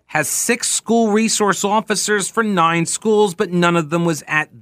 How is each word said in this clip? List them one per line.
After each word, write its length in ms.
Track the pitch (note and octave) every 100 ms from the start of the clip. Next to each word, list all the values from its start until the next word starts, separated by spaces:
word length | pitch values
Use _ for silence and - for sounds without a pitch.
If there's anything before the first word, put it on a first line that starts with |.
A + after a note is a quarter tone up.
| _
has 200 | D#3 D3
six 420 | - - A#3+ -
school 420 | - - A#3 A3+
resource 520 | G#3+ A3+ - G#3 F3
officers 680 | G3+ G#3+ - G3 - G#3 F#3
for 140 | -
nine 420 | A3 F#3 E3 E3+ E3
schools, 480 | - A3 G#3+ G#3
but 180 | D#3+ E3+
none 260 | F3 F3 F3
of 120 | D3+
them 140 | E3+
was 180 | E3+ D3+ -
at 220 | D#3 D#3 A#2+